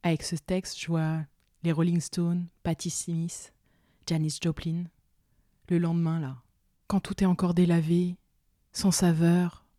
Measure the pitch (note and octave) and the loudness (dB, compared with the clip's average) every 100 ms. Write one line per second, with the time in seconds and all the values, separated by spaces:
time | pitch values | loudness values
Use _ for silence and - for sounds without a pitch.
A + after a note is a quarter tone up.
0 | F3 D#3+ - E3 - F#3 - - - E3 | 0 -2 -2 -8 -4 -4 -4 -10 -4 -2
1 | D#3+ D#3+ D3+ _ _ _ E3+ D#3+ E3 E3+ | 0 -4 -6 _ _ _ -2 0 2 0
2 | - - E3+ F3 F3 _ F3 E3 E3+ - | -2 -2 0 -2 -4 _ -6 -4 -4 -6
3 | - E3 E3+ - - _ _ _ _ _ | -6 -4 -6 -8 -18 _ _ _ _ _
4 | - D#3+ D#3 - E3+ D3+ E3+ E3 F3 _ | -4 -2 -2 -2 -4 -4 -6 -6 -8 _
5 | _ _ _ _ _ _ - F3 E3+ E3+ | _ _ _ _ _ _ -2 0 2 0
6 | E3 E3 C#3 B2+ _ _ _ _ _ G3 | 0 -2 -4 -10 _ _ _ _ _ -2
7 | - G3+ F#3+ F3 F3+ F3 F3 E3+ D#3+ F3 | -2 0 2 2 2 4 4 4 2 2
8 | F3+ F3+ _ _ _ _ _ - G3 E3+ | 0 -4 _ _ _ _ _ 0 0 4
9 | F3+ D#3+ E3+ F3 F3 - _ | 2 4 4 4 2 -4 _